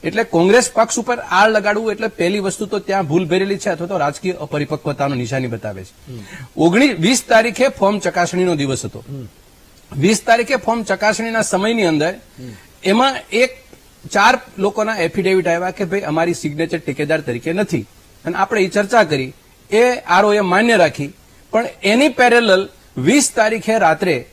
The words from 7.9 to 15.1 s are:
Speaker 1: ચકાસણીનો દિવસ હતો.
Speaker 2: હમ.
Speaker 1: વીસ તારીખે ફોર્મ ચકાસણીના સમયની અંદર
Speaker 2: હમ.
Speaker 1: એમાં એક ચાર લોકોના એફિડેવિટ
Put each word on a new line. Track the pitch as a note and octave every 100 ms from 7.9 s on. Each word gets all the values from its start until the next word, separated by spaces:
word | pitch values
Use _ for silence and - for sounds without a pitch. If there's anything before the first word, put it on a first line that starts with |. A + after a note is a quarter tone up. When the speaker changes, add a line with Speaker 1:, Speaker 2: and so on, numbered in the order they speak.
| G#3
Speaker 1:
ચકાસણીનો | F3+ F3+ F3 F3 F#3 E3
દિવસ | C#3+ C3 A#2
હતો. | A#2 -
Speaker 2:
હમ. | C3+ A#2 - - _ _ - - C#3
Speaker 1:
વીસ | D#3+ A3 -
તારીખે | A#3 A#3 C4+
ફોર્મ | - A#3
ચકાસણીના | G3 F#3+ G#3 G#3+ A3+ A3+
સમયની | G#3+ F#3 G#3 A#3
અંદર | F#3 D#3 D#3 G#3 - -
Speaker 2:
હમ. | B2+ G#2 - -
Speaker 1:
એમાં | F#3+ G#3+ C4+ C4 -
એક | G#3 B3+ - - - _ _ -
ચાર | G3+ G#3 B3 - -
લોકોના | G3 G3+ G#3+ G#3+
એફિડેવિટ | E3+